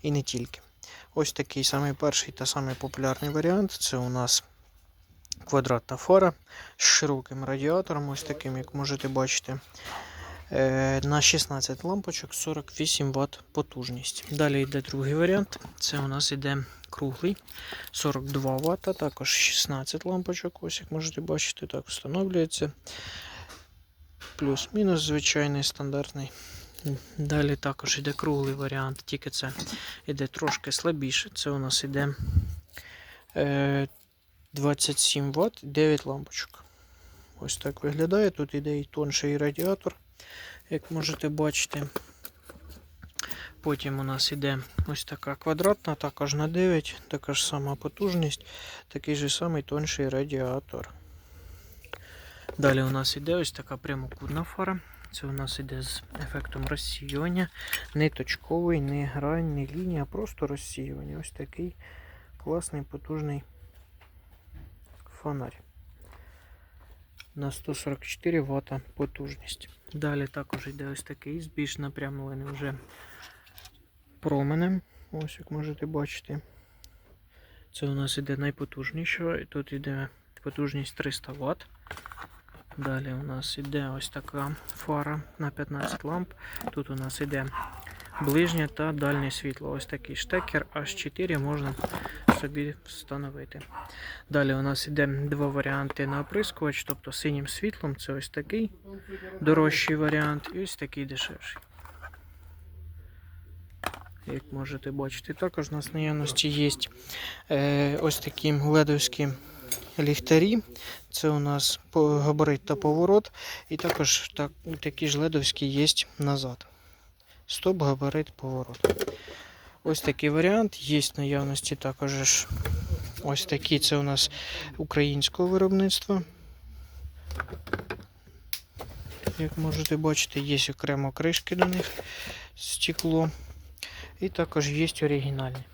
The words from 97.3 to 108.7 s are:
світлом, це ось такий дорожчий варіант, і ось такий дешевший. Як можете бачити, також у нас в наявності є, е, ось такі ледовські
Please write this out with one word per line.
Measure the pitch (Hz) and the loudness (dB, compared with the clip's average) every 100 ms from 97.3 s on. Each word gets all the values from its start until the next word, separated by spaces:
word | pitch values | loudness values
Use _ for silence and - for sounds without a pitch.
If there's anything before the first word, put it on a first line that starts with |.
| 143 139 | 0 -4
світлом, | - 208 - 151 135 | -2 -4 -2 -6 -4
це | - | -6
ось | 139 - | -6 -6
такий | - 147 214 220 - - 196 - - - - | -8 -4 -2 -2 -4 -18 -18 -12 -12 -10 0
дорожчий | 156 160 156 151 - 156 | 6 8 8 6 2 4
варіант, | 151 151 151 147 - | 4 4 2 0 -4
і | 180 | -6
ось | 190 - | -6 -6
такий | 143 - 139 | -8 -6 -6
дешевший. | 143 - - - - - - - - - - - - - - - - - - - - - - - - - - - - - - - | -4 -6 -6 -12 -12 -16 -20 -18 -16 -16 -18 -20 -20 -20 -18 -18 -16 -14 -14 -16 -20 -20 -20 -18 -18 -18 -10 -8 -8 -16 -16 -8
Як | 135 - | -8 -6
можете | 139 135 139 139 | -8 -6 -6 -6
бачити, | 139 135 - - | -4 -4 -6 -10
також | 151 185 - 147 | -2 -2 -2 -4
у | |
нас | 151 143 | -4 -4
в | |
наявності | 160 156 151 143 139 151 | -2 0 0 0 2 2
є, | 147 147 - - - - - - - - | 4 2 2 -6 -8 -12 -10 -8 -10 0
е, | 143 143 143 143 147 | 2 4 4 4 4
ось | 160 147 | 2 2
такі | - - 151 | -4 0 2
ледовські | 147 147 | 4 8